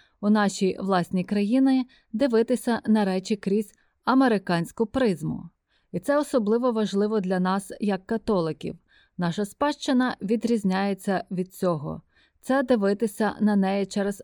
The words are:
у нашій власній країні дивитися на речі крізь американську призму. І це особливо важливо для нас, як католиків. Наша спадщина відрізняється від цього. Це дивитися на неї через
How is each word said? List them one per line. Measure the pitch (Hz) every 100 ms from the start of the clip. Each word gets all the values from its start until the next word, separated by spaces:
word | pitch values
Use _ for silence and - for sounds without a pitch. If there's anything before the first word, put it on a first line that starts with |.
| _ -
у | 208
нашій | 214 202 - 185 -
власній | 190 185 170 185
країні | 180 208 202 254 269 262 247 _ _
дивитися | 214 277 220 240 247 - 226 -
на | 214
речі | 196 190 190 202
крізь | 196 202 214 _ _ _
американську | - 262 262 208 190 170 165 - 226
призму. | 262 240 156 156 - 170 _ _ _ _
І | 175
це | - 285
особливо | 285 262 208 233 254
важливо | 220 208 202 208 220
для | 185 185
нас, | 185 196 - -
як | 208 190 -
католиків. | 226 - 196 160 151 - 165 _ _ _ -
Наша | 175 180
спадщина | 202 - 294 294 - 254 254 -
відрізняється | 196 233 220 233 190 190 202 190 - 185 -
від | 185 185
цього. | - 185 156 156 160 - _ _ _
Це | - 277
дивитися | 254 240 196 202 220 - 214 -
на | 214 202
неї | 190 202 190
через | 208 202 202